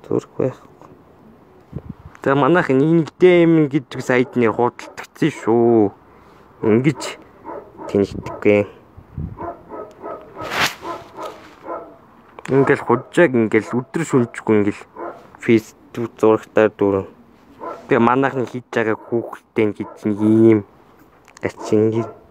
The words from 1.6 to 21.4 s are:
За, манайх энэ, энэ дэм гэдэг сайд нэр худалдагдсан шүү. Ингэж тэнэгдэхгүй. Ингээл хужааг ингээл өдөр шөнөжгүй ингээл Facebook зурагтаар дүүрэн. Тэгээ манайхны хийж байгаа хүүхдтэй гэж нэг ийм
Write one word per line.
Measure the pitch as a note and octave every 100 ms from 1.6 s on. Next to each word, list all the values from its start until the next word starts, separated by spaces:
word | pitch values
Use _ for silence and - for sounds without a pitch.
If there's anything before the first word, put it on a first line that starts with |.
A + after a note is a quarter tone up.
| _ - - - - -
За, | -
манайх | C3+ B2+ F3 -
энэ, | C3 D#3
энэ | E3+ D3+ _
дэм | F3+ F3 E3 E3 D3
гэдэг | D3 B2 C3
сайд | - B2 B2 B2
нэр | A2+
худалдагдсан | G#2 A#2+ - - - - - D#3+
шүү. | - - A#2 A#2 A#2 G2+ - - - - - _ -
Ингэж | A2+ A2+ C3+ B2+ - - - - - - - - -
тэнэгдэхгүй. | G2+ G2 G2+ - - G#2 G#2 G2+ - _ - - - - - - - - - - - - - - - - - - - - D#3+ - E3+ D3+ - - - - - - - - - _ - -
Ингээл | C3+ C3 C3 -
хужааг | B2 - - E3+
ингээл | B2 A2 A2 G2 A#2+
өдөр | B2+ E3 D#3
шөнөжгүй | C3+ A#2 - - G#2+
ингээл | G2+ - - - - - - -
Facebook | - A2+ - _ _ - A#2 -
зурагтаар | A2 A2 - - G#2+
дүүрэн. | - G2+ G2 F#2+ - _ _ _ - - - -
Тэгээ | C3+
манайхны | A#2 B2+ C3+ C3+ A2+
хийж | B2+ -
байгаа | A#2 A2
хүүхдтэй | G#2+ - A#2 - - _ - G#2+
гэж | G2 G2+ - G#2+
нэг | G2+
ийм | G#2+ A2 A2+ G#2+ G2+ _ _ _ _ _ _ -